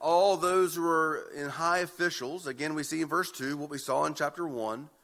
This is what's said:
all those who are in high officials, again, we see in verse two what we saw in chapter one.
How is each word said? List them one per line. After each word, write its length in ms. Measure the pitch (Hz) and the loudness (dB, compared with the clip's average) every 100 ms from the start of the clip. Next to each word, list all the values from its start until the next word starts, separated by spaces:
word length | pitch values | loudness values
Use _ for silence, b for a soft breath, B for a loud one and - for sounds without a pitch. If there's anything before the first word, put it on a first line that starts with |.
all 340 | 156 170 196 185 | 2 6 6 4
those 380 | 175 185 185 | 4 4 4
who 120 | 165 170 | 2 2
are 440 | 160 160 139 - | 4 2 -2 -6
in 140 | 147 143 | -6 -6
high 300 | - 165 180 | -2 2 2
officials, 680 | 175 - 175 - 127 180 147 | 0 0 -2 -2 -6 -6 -8
again, 280 | 127 151 | -4 -2
we 80 | 151 | -2
see 180 | 143 160 | -2 -2
in 80 | 156 | 0
verse 220 | 165 175 | -2 -2
two 260 | - 131 147 | -4 -4 -4
what 140 | 147 | -6
we 80 | 143 | -8
saw 260 | - 135 | -2 0
in 80 | 156 | 0
chapter 340 | 143 147 170 170 | 0 -4 -4 -6
one. 440 | 123 110 117 151 b | -4 -4 -4 -10 b